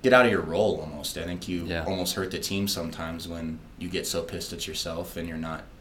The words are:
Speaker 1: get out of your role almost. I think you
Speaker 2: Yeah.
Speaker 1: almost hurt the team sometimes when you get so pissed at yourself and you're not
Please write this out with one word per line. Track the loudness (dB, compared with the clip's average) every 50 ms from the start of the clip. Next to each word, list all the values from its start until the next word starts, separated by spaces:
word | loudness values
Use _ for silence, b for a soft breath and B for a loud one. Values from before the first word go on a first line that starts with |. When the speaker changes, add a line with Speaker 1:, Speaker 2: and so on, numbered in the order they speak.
Speaker 1:
get | 8 10
out | 10 10 10
of | 8
your | 6 4
role | 0 2 4 4 4 4 4 2
almost. | -2 -6 -8 -6 -6 -6 -4
I | -4
think | -4 -4 -4 -4 -4 -2
you | -2 -2 -2
Speaker 2:
Yeah. | -2 -2 -2 0
Speaker 1:
almost | 0 0 0 0 -2 0
hurt | -2 -2 -2
the | -2 -4
team | -2 0 0 0 2 2
sometimes | 0 -2 -2 -4 -6 -6 -6 -6 -6 -8 -8
when | -8 -6 -6 -4 -6 -6 -8 -10 -16 -12 -8
you | -8 -4
get | -2 -2 -2
so | 0 -2 -2
pissed | -2 -2 -6 -8 -6 -6
at | -6 -6 -6
yourself | -6 -4 -4 -4 -4 -4 -4 -6 -6 -6
and | -6 -6 -4
you're | -4 -4
not | -4 -4 -6 -8 -10 -14 -18 -20